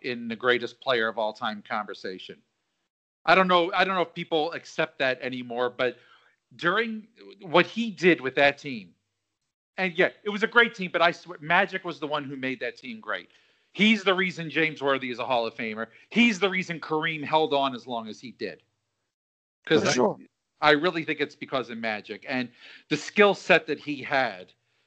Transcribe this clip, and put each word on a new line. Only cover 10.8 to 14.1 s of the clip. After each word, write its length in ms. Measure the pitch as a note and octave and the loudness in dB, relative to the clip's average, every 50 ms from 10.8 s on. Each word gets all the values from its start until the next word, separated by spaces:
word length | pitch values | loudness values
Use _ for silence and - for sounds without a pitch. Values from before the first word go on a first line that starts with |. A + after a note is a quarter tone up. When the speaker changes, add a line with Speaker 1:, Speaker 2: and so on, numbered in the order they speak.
| F#3 F3 | -6 -4
Speaker 1:
but 100 | - E3+ | 0 2
I 100 | E3 F3 | 4 2
swear, 260 | E3 - - D#3+ F3+ - | 2 0 -8 -16 -16 -10
Magic 460 | D3 D#3 F3 F#3 G3+ E3 F3+ F#3 - | -2 2 2 4 2 2 -2 -6 -6
was 120 | F3 C#3+ C3 | -8 -8 -6
the 100 | D#3 C#3+ | -6 -4
one 180 | D3 D3 C#3+ | -4 -4 -4
who 100 | C3+ C#3+ | -6 -8
made 240 | C3+ B2+ C3 C3 A#2 | -6 -6 -6 -6 -6
that 160 | B2+ A#2+ - | -6 -8 -8
team 240 | - - B2+ A2+ A2 | -10 -12 -14 -14 -12
great. 300 | - G#2+ G2+ F2+ F2 - _ _ _ _ _ _ _ _ | -8 -6 -6 -6 -8 -12 _ _ _ _ _ _ _ _
He's 320 | - - G3+ A3 A3+ G3+ F#3+ | -2 2 4 4 4 4 2
the 100 | G3 | 2